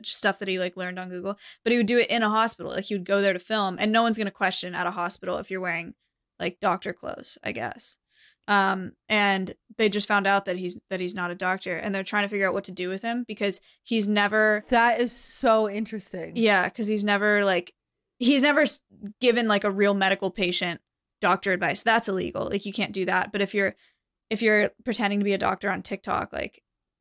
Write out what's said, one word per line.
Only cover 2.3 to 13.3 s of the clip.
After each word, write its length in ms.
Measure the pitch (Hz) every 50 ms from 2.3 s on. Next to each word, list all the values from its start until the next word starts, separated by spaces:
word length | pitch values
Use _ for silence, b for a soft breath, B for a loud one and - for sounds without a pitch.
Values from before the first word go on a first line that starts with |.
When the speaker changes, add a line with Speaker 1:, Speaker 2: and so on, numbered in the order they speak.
Speaker 1:
hospital. 420 | 214 220 226 226 - - 175 -
Like, 120 | - 190 202
he 80 | - 208
would 100 | 190 180
go 160 | - 196 202
there 140 | 196 196 180
to 40 | 180
film, 380 | - - 220 214 202 185 180 -
and 140 | 202 214
no 80 | 220 226
one's 140 | 233 233 214
gonna 140 | 220 214 190
question 440 | - - 196 185 185 - - 180 175
at 120 | 180 180
a 60 | 175
hospital 440 | 202 175 175 180 - - 190 180 -
if 140 | - 196 -
you're 100 | 190 185
wearing, 320 | 185 175 170 165 170 175 - _ _ _ _ _ _ _ _ -
like, 180 | 175 175 175 -
doctor 360 | 214 190 175 190 - 190 175
clothes, 420 | _ - - - - - - - - -
I 80 | 104
guess. 460 | - - 120 107 - - - - - _ _ b b b b b b b b 214
Um, 440 | 208 196 196 196 190 190 180 - - _ _ -
and 440 | 214 208 202 202 196 190 185 180 - _ _ _ -
they 140 | - 220 208
just 180 | 196 208 - -
found 180 | 208 202 190
out 200 | 196 196 196 196
that 100 | 196 180
he's, 240 | 185 180 175 175 - _ -
that 100 | 190 180
he's 140 | 185 180 -
not 160 | 185 175 175
a 40 | 175
doctor, 420 | 190 180 180 190 190 - 196 170
and 180 | 165 - 214 196
they're 80 | 196
trying 200 | 190 - 214 208 202
to 40 | 202
figure 180 | 214 196 196 185
out 60 | -
what 100 | 196 190
to 80 | -
do 160 | 180 180 180 185
with 140 | 190 196
him 220 | - 233 233 247 240
because 320 | -